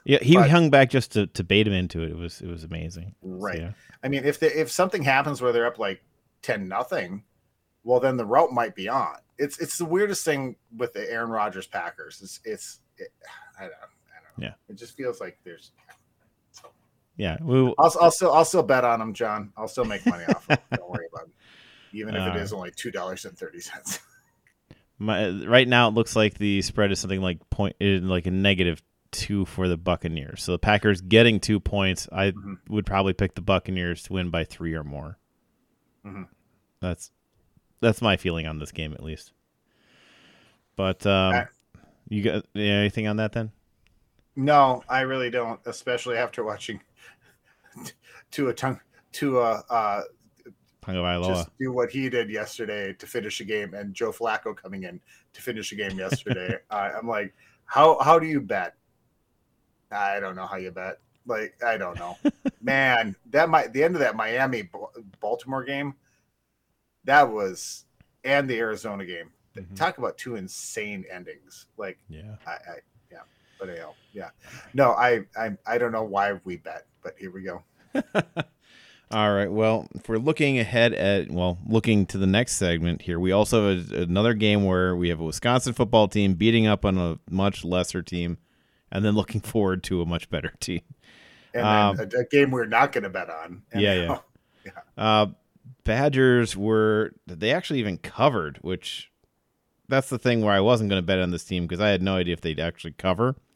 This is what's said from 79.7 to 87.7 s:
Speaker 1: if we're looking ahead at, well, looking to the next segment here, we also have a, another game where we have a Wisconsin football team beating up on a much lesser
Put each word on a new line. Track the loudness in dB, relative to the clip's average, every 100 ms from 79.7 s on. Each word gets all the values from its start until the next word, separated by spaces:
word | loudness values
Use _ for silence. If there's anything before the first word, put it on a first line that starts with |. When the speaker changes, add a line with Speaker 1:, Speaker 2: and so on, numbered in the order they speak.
| 0 -4
Speaker 1:
if | -12 -4
we're | -2
looking | 0 2 2 2
ahead | 2 2 2
at, | 2 2 2 0
well, | -2 -2 -2 0
looking | 2 4 4 2
to | 0
the | 2
next | 2 0
segment | 0 0 0 -2 -4
here, | -4 -2
we | 2
also | 2 4 4 4 2
have | -2
a, | -4
another | 0 2 2
game | 4 4 4 4
where | 2 2 0
we | -2
have | -2
a |
Wisconsin | -6 -2 2 2 2
football | -2 4 4 4
team | 4 2
beating | 4 4 4 4
up | 2
on | 2 0
a | 0 -4 -4
much | -2 0 -2
lesser | -2